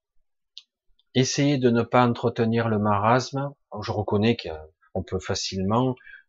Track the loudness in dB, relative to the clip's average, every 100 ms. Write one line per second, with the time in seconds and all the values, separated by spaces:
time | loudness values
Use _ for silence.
0 | _ _ _ _ _ -20 -20 _ _ _
1 | _ 0 0 2 0 2 2 2 2 2
2 | 2 2 -2 -2 0 0 0 0 2 2
3 | 4 2 0 -6 -8 -10 _ -10 -6 -4
4 | 0 2 2 0 -4 -12 -14 _ _ -10
5 | -6 -6 -4 -6 -6 -4 0 0 0 -2
6 | -10 -20